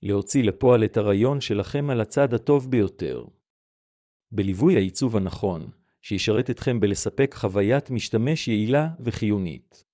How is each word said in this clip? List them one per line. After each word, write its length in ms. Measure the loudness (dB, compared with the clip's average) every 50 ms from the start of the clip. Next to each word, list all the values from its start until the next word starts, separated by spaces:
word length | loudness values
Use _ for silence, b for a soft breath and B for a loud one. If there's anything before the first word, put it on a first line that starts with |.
| -2
להוציא 420 | -2 -2 -2 -2 0 0 2 2
לפועל 400 | 2 0 2 4 6 6 6 4
את 120 | 2 2
הרעיון 440 | 0 2 2 2 4 4 2 0 -2
שלכם 500 | -2 -2 -2 -2 -2 -4 -4 -4 -2 -2
על 100 | 0 -2
הצד 340 | -2 -2 2 0 2 2 2
הטוב 360 | -2 2 2 2 2 2 0
ביותר. 540 | 0 2 2 0 -2 _ -8 -6 -6 -8 -10 -14 _ _ _ _ _ _ _ _ _ _ _ _ _ _ _ _ _ _ _ _
בליווי 460 | -4 -4 -2 -2 0 2 4 4 4
העיצוב 400 | 4 2 0 -2 -2 -4 0 0
הנכון, 540 | 0 -2 -2 -6 -4 -4 -4 -4 -4 -10 -14 -18 _ _ _ _ _ _
שישרת 480 | -8 -6 -4 -2 0 0 0 0 -2
אתכם 300 | -4 -4 -2 -2 0 2
בלספק 540 | 2 0 0 0 -4 -6 0 0 0 0 0
חוויית 560 | -4 -4 -2 0 0 2 2 2 0 0 -2
משתמש 580 | -6 -6 -6 -2 -2 -2 0 0 -2 -2 -2 -2
יעילה 400 | 0 0 0 2 2 2 0 0 -4 -6
וחיונית. 840 | -6 -6 -4 -2 0 0 0 0 -2 -4 -8 -10 _ _ _ _ _ _